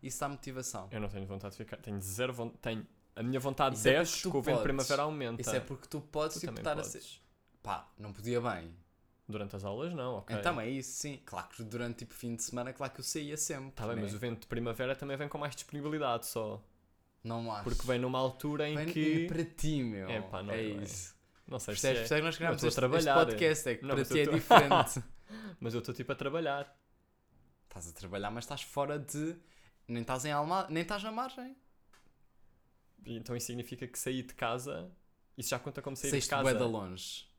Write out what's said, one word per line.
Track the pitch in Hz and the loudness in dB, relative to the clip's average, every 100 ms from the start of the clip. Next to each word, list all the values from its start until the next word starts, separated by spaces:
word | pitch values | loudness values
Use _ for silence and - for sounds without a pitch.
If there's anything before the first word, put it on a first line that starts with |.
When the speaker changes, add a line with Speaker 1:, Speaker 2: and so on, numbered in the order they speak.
Speaker 1:
Isso | 135 - | -8 -4
dá | 143 | -4
motivação. | 139 - 131 127 110 95 | -4 -8 -6 -6 -6 -6
Speaker 2:
Eu | 110 | -4
não | 101 | -4
tenho | 101 95 | -4 -6
vontade | 98 101 | -6 -8
de | - | -10
ficar, | 107 - | -10 -10
tenho | - 101 | -6 -6
zero | 95 98 127 | -4 -2 -2
von-, | 120 117 - | 0 -6 -6
tenho, | - 110 92 _ _ - | -4 -4 -6 _ _ -4
a | |
minha | 120 131 | 0 0
vontade | 135 135 139 113 | 0 2 2 6
Speaker 1:
Isso | 110 | 8
é | |
porque | 139 170 | 8 6
Speaker 2:
desce | - | 2
Speaker 1:
tu | 190 | 0
Speaker 2:
com | 143 | 0
o | |
vento | 127 123 | 4 4
de | |
Speaker 1:
podes. | |
Speaker 2:
primavera | 107 135 127 139 | 4 2 2 2
aumenta. | 151 156 123 117 | 2 0 -4 -2
Speaker 1:
Isso | 113 107 | 0 0
é | |
porque | 104 135 - | 0 -10 -8
tu | 131 | -8
podes, | - 151 156 - | -4 -2 0 -2
Speaker 2:
Tu | |
Speaker 1:
tipo, | 165 | -6
Speaker 2:
também | 113 | -4
Speaker 1:
estar | - | -2
a | 151 | -2
Speaker 2:
podes. | - | -2
Speaker 1:
ser, | - - - _ _ _ _ | -8 -12 -16 _ _ _ _
pá, | - 92 - - | -6 -6 -6 -12
não | 107 | -12
podia | 98 107 120 | -8 0 2
bem. | 120 95 82 82 - _ _ _ - | 2 -2 -6 -16 -20 _ _ _ -10
Speaker 2:
Durante | 107 101 101 | -6 -6 -6
as | 101 | -6
aulas | 104 160 | -4 -4
não, | 170 127 113 | -4 -4 -6
ok. | - 113 | -4 -2
Speaker 1:
Então | 104 156 | 0 -2
é | 110 | -2
isso, | 135 127 - | -4 -6 -8
sim. | 147 135 - | -8 -10 -10
Claro | 90 - | -10 -10
que | - | -10
durante, | 113 117 120 117 | -8 -6 -6 -6
tipo, | 120 | -12
fim | - 120 117 | -10 -6 -4
de | |
semana, | - 123 123 | -4 -4 -6
claro | 131 139 | -6 -8
que | - | -6
eu | |
saía | 131 160 147 151 | -6 -4 -4 -4
sempre, | - 147 135 | -2 -4 -8
Speaker 2:
Tá | - 110 | -6 -4
bem, | 117 | -2
Speaker 1:
né? | |
Speaker 2:
mas | 104 | -2
o | 107 | -2
vento | 120 113 | -4 -4
de | - | -4
primavera | 117 117 110 127 135 | -2 -2 0 -2 -2
também | 139 139 | -4 -4
vem | 147 | -4
com | 156 | -4
mais | 147 127 | -4 -6
disponibilidade | - 147 147 156 143 117 - | -10 -6 -2 0 2 0 0
só. | - 107 104 - _ _ _ _ _ | -4 -4 -6 -12 _ _ _ _ _
Speaker 1:
Não | 113 117 117 | -6 -4 -2
acho. | 107 | -4
Speaker 2:
Porque | 101 117 120 | 0 0 4
vem | 123 | 2
numa | 127 127 | 4 2
altura | 131 127 151 147 147 | 0 0 -4 0 0
em | 147 | 0
Speaker 1:
Vem | 151 | 0
Speaker 2:
que | 143 156 160 170 | 2 4 4 2
Speaker 1:
para | 165 | 0
ti, | 165 - - 151 | -2 0 2 2
meu. | 123 104 95 | 0 -2 -2
Speaker 2:
É | 113 | -4
pá, | 95 95 | -4 -6
não | 101 | -4
Speaker 1:
É | 110 | -2
Speaker 2:
é, | 110 101 | -2 -4
não | |
é. | |
Speaker 1:
isso. | 98 95 90 - _ _ - | -6 -8 -10 -14 _ _ -10
Speaker 2:
Não | - | -8
sei | - 104 | -4 0
se | |
Speaker 1:
Percebes? | 135 123 | 4 4
Speaker 2:
é. | 113 151 | 4 2
Speaker 1:
Percebes | 160 160 | 2 0
que | |
nós | 165 151 | 0 2
Speaker 2:
Não, | |
eu | |
Speaker 1:
criámos | |
Speaker 2:
tô | 156 | 2
a | |
Speaker 1:
este, | |
este | - 127 156 156 | 4 4 4 6
Speaker 2:
trabalhar. | 139 170 | 8 6
Speaker 1:
podcast, | 107 156 156 - | 6 4 4 0
é | 117 | -2
que | |
Speaker 2:
Não, | 135 | 0
Speaker 1:
para | 139 | 0
Speaker 2:
mas | 135 | 2
eu | 151 | 4
Speaker 1:
ti | |
é | 147 | 4
Speaker 2:
tô | |
Speaker 1:
diferente. | 156 - 233 143 180 - - - - - | 4 12 12 12 6 6 0 -6 -12 -14
Speaker 2:
<laughs> | 220 214 175 | -12 -12 -6
Mas | 120 | -4
eu | 117 | -2
tô, | 117 | -4
tipo, | 123 127 | -6 -4
a | 135 | -2
trabalhar. | 139 156 160 139 139 - _ _ _ _ _ _ - _ _ | -2 0 0 -2 -4 -12 _ _ _ _ _ _ -20 _ _
Speaker 1:
Estás | 95 85 | -14 -12
a | |
trabalhar, | 80 92 98 101 | -10 -6 -4 -4
mas | 113 117 | -4 -6
estás | 143 | -8
fora | - - 143 147 | -6 -2 0 -2
de, | 139 147 156 170 - - - _ - | -4 -4 -4 -6 -14 -20 -20 _ -6
nem | 117 | -4
estás | 117 131 | -2 -2
em | 143 | 2
Alma-, | 147 151 185 190 | 0 2 0 0
nem | 156 | -2
estás | 175 208 | 0 -2
na | 208 | -4
margem. | 220 262 262 254 269 _ _ _ - - _ _ _ - _ _ _ _ _ - | -4 -6 -6 -14 -14 _ _ _ -20 -20 _ _ _ -20 _ _ _ _ _ -10
Speaker 2:
E | 117 | -8
então | 120 120 | -4 -4
isso | - | -4
significa | 123 120 123 127 | -6 -6 -6 -8
que | - | -4
saí | - 131 | -2 -2
de | 127 | -4
casa, | - 120 120 135 - 180 - _ _ _ - | -2 -2 0 -4 -8 -8 -14 _ _ _ -8
isso | - | -2
já | 127 | -2
conta | - 139 | -2 -8
como | 139 135 | -8 -6
sair | 143 | 0
de | |
Speaker 1:
Saíste | 139 127 135 | 0 2 4
bué | 135 | 4
Speaker 2:
casa? | 120 | 4
Speaker 1:
da | 120 | 4
longe. | 107 95 92 - - - | 2 -2 -8 -8 -10 -14